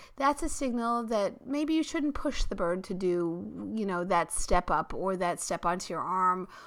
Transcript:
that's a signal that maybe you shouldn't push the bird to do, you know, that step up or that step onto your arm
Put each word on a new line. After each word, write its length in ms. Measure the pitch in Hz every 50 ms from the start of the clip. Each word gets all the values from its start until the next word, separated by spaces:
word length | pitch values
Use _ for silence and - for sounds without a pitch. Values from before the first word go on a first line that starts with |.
| - - -
that's 260 | - 269 277 294 294 -
a 60 | 302
signal 560 | - - 285 262 233 240 233 233 233 240 233
that 420 | 220 233 208 202 185 - - -
maybe 280 | 247 269 294 311 294 320
you 80 | 320 302
shouldn't 300 | - - 330 285 302 277
push 280 | - - 302 - - -
the 140 | - -
bird 260 | 190 190 170 175 185 190
to 100 | - 190
do, 800 | 180 190 180 175 175 175 170 165 175 196 220 - 262 208 190 214
you 120 | 220 214
know, 160 | 196 185 175 175
that 300 | 185 190 175 165 - -
step 360 | - - - 196 180 175 -
up 240 | 175 151 160 - -
or 240 | - 175 190 190
that 240 | 180 185 175 170 -
step 240 | - - 180 165 -
onto 280 | 170 175 185 - - 180
your 100 | 160 127
arm 460 | 156 180 185 185 185 180 185 180 - - - -